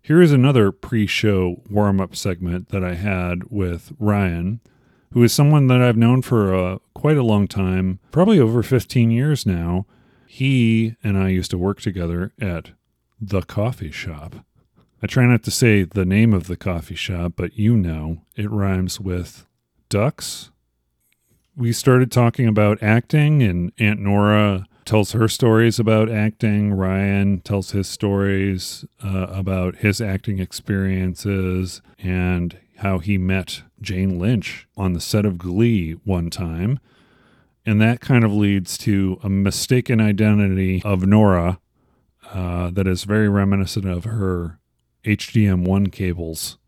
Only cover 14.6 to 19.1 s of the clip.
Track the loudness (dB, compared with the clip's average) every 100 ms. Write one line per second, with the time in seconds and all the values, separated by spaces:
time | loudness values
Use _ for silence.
14.6 | _ _ _ _ -4 2 4 4 0 0
15.6 | 4 4 2 -2 0 2 4 2 -2 -8
16.6 | -6 -6 -8 -12 -8 -6 -6 -6 -8 -2
17.6 | 2 2 0 -4 -6 -10 _ -10 -6 -2
18.6 | -2 -2 -4 -6 -6